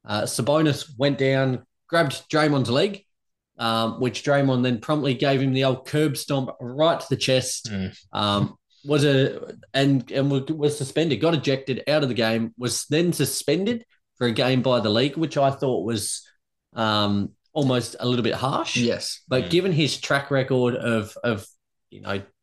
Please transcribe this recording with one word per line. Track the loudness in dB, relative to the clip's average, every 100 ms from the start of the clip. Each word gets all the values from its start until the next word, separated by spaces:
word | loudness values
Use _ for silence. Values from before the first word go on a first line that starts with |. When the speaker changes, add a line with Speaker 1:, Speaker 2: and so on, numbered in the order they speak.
| -6
Speaker 1:
Uh, | -4
Sabonis | -2 -2 2 2 2 0 -8 -2
went | 0 2
down, | 2 2 2 -2 -8 _ _
grabbed | 0 0 -4 -2
Draymond's | 2 2 2 2
leg, | 2 0 -4 _ _ _ _ _ -6
um, | -2 0 0 -2
which | -4 -2
Draymond | 2 2 4 2
then | 0 -2
promptly | -2 -2 0 0
gave | 2 2
him | 2
the | 2 0
old | 0 -2
curb | 0 0 -2
stomp | -2 -2 -2 -8
right | -10 0 2 2
to | -2
the | -2
chest. | 2 2 0 -6 -6
Speaker 2:
Mm. | -6 -6 -8 _
Speaker 1:
Um, | -2 0 0 0 -4 _ _ -2
was | 2
a, | 4 4 2 -2 -12 -16 -6
and, | 0 4 2 0
and | -2 0
wa-, | 0 -2 0
was | 0 0
suspended, | -2 0 0 2
got | 2
ejected | 2 0 -2 -2 -6 0
out | 0
of | 0
the | 0
game, | 0 0 -2 -4
was | -4 -4 -2
then | 0 2
suspended | 0 -2 -2 -2 0 0 -4 -10 _ _ _
for | -2
a |
game | 0 2 2
by | 2 2
the | 2
league, | 2 0 -2
which | -4 0
I | 0
thought | 0 -2 -2 -2
was, | -4 -4 -8 -14 _ _ _ _
um, | -2 0 2 2 0 -2 -8 _
almost | -2 2 0 -2 -6
a | -2
little | 0
bit | 0 -2
harsh. | -2 -2 -2 0
Speaker 3:
Yes. | 0 -2 -6 -12 -2
Speaker 1:
But | -2 2
Speaker 2:
Mm. |
Speaker 1:
given | 0 2
his | 0 0 -2
track | -2 -4 0
record | -2 2 2 2 0
of, | -2 -2 -4 -6
of, | -4 -4 -8 _ _ _ _
you | -14
know, | -8 -8 -8 _